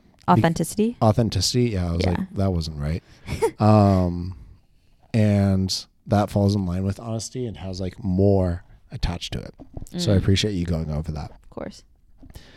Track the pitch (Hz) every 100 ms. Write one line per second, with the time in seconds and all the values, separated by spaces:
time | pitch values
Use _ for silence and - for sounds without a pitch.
0 | _ _ - 175 165 170 165 - 220 240
1 | 110 107 110 95 92 123 120 95 87 85
2 | 87 90 190 - 95 87 80 76 73 80
3 | - - - - 440 - 107 107 101 92
4 | 90 87 87 - - - _ _ _ _
5 | _ 113 107 101 98 95 95 - - _
6 | - 101 101 107 101 104 92 90 98 98
7 | 113 113 - 131 120 82 95 92 92 -
8 | 98 92 101 98 92 87 - - - 127
9 | - 87 - - - - - - - 180
10 | 175 95 - 98 107 95 85 80 78 76
11 | 78 76 76 - - - - - - _
12 | _ - - - -